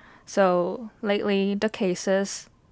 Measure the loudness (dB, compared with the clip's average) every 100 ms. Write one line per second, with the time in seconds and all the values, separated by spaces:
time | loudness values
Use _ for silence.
0 | -20 -20 -4 2 4 4 0 -4 -10 -6
1 | -2 0 0 2 0 0 -2 -2 -2 -2
2 | 0 0 0 -6 -12 _ _